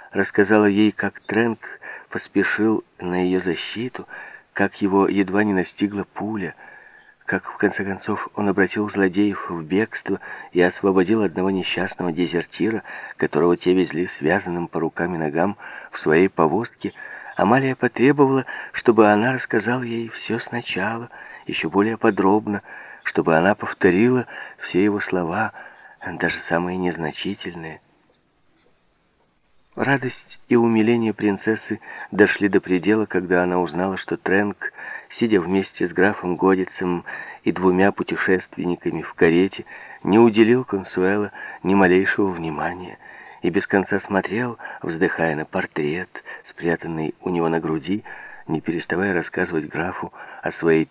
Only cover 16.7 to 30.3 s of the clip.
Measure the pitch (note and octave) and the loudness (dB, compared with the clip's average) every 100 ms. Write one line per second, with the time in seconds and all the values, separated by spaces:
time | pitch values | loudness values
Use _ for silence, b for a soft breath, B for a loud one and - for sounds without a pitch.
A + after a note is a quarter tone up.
16.7 | - G2 B B B B - F#2+ B2+ C3+ | -8 -12 B B B B -2 2 4 2
17.7 | C3 B2 - B2 D3 C3+ C3+ B2+ B B | -2 -2 2 2 4 4 2 -2 B B
18.7 | - - A2 G#2+ G#2 A#2+ C3 - A2+ G#2 | -2 2 6 6 6 2 -2 -2 -2 -2
19.7 | B2 A#2+ A#2 A2+ - - A2 - A#2+ - | -4 -4 -6 -8 -10 -6 -6 -4 -8 -6
20.7 | - G2 A#2 A#2 B B B - - E2 | -4 -4 -6 -10 B B B -10 -6 0
21.7 | F2+ G#2+ A2 A2+ G2 F#2+ G#2+ G#2+ G2+ B | 2 2 2 2 4 4 2 0 -6 B
22.7 | B B B - - D#2+ D#2+ F2+ G#2 - | B B B -4 0 2 4 4 0 -4
23.7 | - G2 F2 A#2+ B2+ A#2 B B - - | 0 2 4 4 2 -2 B B -16 -4
24.7 | F2+ G#2 G2+ - F#2 E2+ F2+ - B B | 0 2 0 -2 -2 -2 -4 -6 B B
25.7 | B B B F#2+ E2+ F2 - - E2+ F2+ | B B B -12 -4 -4 -4 -2 -2 -2
26.7 | F#2 F2+ E2 D#2 C#2+ F2+ G2+ F#2+ E2+ D#2+ | -2 -2 -2 -6 -6 -8 -8 -10 -12 -14
27.7 | D#2+ _ _ _ _ _ _ _ _ _ | -16 _ _ _ _ _ _ _ _ _
28.7 | _ _ _ _ _ _ _ _ _ _ | _ _ _ _ _ _ _ _ _ _
29.7 | - A2+ C3+ B2+ - _ | -4 0 0 -2 -8 _